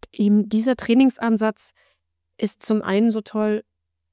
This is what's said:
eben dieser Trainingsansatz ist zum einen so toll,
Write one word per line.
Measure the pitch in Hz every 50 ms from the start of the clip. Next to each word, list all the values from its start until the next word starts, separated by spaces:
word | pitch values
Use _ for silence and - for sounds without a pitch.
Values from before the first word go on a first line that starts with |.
| - - -
eben | - 202 208 208 214 208 208
dieser | 214 220 226 262 247
Trainingsansatz | - - - 233 262 269 254 - - 233 233 226 202 220 220 - - - - - _ _ _ _ _ _ _ _ _ _ _ _
ist | - 220 202 - - -
zum | - 214 214
einen | - - 190 208 226 233
so | 214 220
toll, | - - - 214 214 214 214 214 - _ _ _ _ _ _ _ _ _